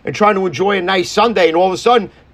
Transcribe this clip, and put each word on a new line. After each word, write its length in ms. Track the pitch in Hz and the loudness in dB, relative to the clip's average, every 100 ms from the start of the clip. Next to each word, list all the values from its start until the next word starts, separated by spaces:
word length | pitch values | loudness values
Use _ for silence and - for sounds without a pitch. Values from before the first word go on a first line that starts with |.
and 100 | - | -10
trying 200 | 135 208 | 0 0
to 120 | 196 190 | 2 -2
enjoy 320 | 139 196 196 | -2 -2 -2
a 40 | |
nice 280 | 180 190 175 | -2 -2 -2
Sunday, 380 | 202 233 196 165 | 0 0 2 2
and 80 | 160 | 2
all 100 | 185 | 0
of 60 | |
a 60 | 185 | 0
sudden, 320 | 233 247 185 - _ | 2 0 0 -12 _